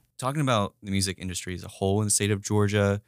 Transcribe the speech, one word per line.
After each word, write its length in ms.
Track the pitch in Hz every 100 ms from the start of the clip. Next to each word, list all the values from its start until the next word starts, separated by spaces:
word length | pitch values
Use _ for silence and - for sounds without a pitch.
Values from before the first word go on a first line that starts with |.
| _ -
Talking 220 | 131 151
about 360 | 131 110 101 _
the 100 | 104
music 260 | 98 95 90
industry 360 | 92 87 90 90
as 80 |
a 40 | 90
whole 320 | - 98 101
in 60 | 104
the 60 |
state 200 | - 101
of 100 | 101
Georgia, 600 | - 104 101 104 101 101